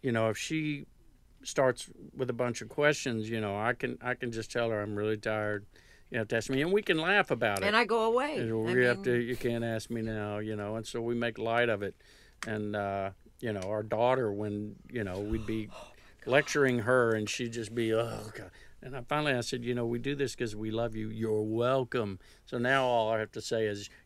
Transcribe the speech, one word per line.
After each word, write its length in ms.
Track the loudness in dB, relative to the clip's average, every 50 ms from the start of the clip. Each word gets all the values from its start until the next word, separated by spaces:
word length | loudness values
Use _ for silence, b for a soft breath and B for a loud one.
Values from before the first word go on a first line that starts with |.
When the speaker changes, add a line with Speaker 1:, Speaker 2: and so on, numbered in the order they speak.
| 0
Speaker 1:
you 100 | 2 2
know, 180 | 4 4 2
if 80 | 2 0
she 480 | -4 -4 -2 -2 -2 -2 -4 -4 -8 -14 -20 -20 -20 -20 -20 -20 -20 -20 -20 -16 -12
starts 460 | -6 2 4 4 4 4 2 -4 -16 -16 -18 -20 -16 -6
with 140 | -6 -4 -4
a 40 | -2
bunch 280 | -2 0 -2 -2 -4 -8
of 60 | -8
questions, 600 | -2 4 4 4 4 4 0 -2 -2 -2 -2 -2
you 100 | -2 -2
know, 180 | -2 -2 -2 0
I 160 | 0 0 0
can, 240 | 0 -2 -6 -4 -4 -4
I 120 | -4 -4
can 180 | -2 -4 -4 -4
just 180 | -4 -8 -4
tell 200 | -2 0 0 0
her, 100 | 0 -2 -2
"I'm 140 | -2 -2
really 200 | -2 0 0 -2
tired. 500 | -2 -2 -2 -2 0 0 -2 -2 -4 -6 -12 b b b b b b b b
You 80 | -4 -4
have 100 | -2 0
to 80 | 0
ask 140 | 0 0 0
me," 120 | 0 0 2
and 100 | 4 2
we 100 | 2 4
can 160 | 2 2 2
laugh 320 | 4 4 4 4 4 4
about 320 | 2 2 2 2 2 2 2
it. 40 |
Speaker 2:
And 100 | 4 4
I 80 | 4 4
go 200 | 4 2 2 2
away. 320 | 2 2 2 0 0 -2 -2
Speaker 1:
And 260 | -2 -2 0 0 0
we 180 | 2 4 4 6
Speaker 2:
I 20 |
Speaker 1:
have 120 | 4 4
Speaker 2:
mean 80 | 2 0
Speaker 1:
to, 100 | 0 2
"You 220 | 2 0 -2 -4
can't 280 | -2 -2 -2 -2 0 -2
ask 260 | -2 -2 -4 -4 -4
me 120 | -4 -4 -2
now," 360 | -2 -4 -4 -4 -4 -4 -4
you 180 | -4 -4 -4
know, 200 | -4 -4 -4 -4
and 100 | -6 -6
so 140 | -6 -6 -4 -2
we 120 | -2 0
make 240 | 0 0 -2 -2 -2
light 300 | -2 0 4 4 4 4
of 140 | 2 0 -2
it. 120 | -6 -6 b b b b b b b b b -8
And, 280 | -4 -4 -4 -2 -2 -2
uh, 340 | 0 0 0 0 -2 -2 -4 -6 -10 -20 -20 -16 -8
you 120 | -6 -4 -4
know, 100 | -4 -4 -2
our 120 | -2 -4 -2
daughter, 500 | -2 2 2 4 4 4 4 2 0 -2
when, 440 | -2 -2 -2 -2 -4 -4 -6 -10 -14 -18 -10
you 140 | -6 -6 -4
know, 160 | -4 -4 -4
we'd 260 | -2 -2 -2 -4 -2
be 220 | -4 -4 -4 -4 -8 B
Speaker 2:
<gasps> 20 |
Oh, 180 | B B B B B B B B B -4
Speaker 1:
lecturing 540 | 2 2 2 4 4 2 4 4 4 4 2
her 340 | 2 4 4 6 6 4 4
and 140 | 0 0 -2
she'd 220 | -4 -4 -4 -6 -4
just 220 | -6 -8 -6 -2
be, 200 | -2 0 2 2
"Oh, 360 | 2 0 0 -4 -8 -10 -10 -12
God." 160 | -12 -14 -14 B B B B B B -14
And 140 | -12 -10
I 60 | -10 -6 -2
finally, 260 | -2 0 2 2 2
I 60 | 0 0
said, 220 | -2 -4 -4 -2
"You 100 | -2 -2
know, 120 | 0 0
we 120 | 0 -2 -2
do 160 | -2 -2 -2
this 200 | 0 -2 -2 -2
'cause 200 | -4 -6 -4 -4
we 140 | -4 -4 -4
love 260 | -2 -2 -2 -2 -2
you. 120 | -4 -6 -6
You're 320 | -4 -4 -2 0 0 0 0
welcome." 760 | 0 0 2 4 4 4 2 0 0 -2 -2 -2 -2 -4 -8 b b b b b
So 120 | -8 -4 -2
now 260 | 2 4 4 4 4
all 240 | 4 4 4 4 4
I 80 | 2 0
have 120 | 0 -2 -6
to 80 | -10 -4
say 240 | -2 0 2 2
is, 220 | 0 0 -2 -8 -12 B B B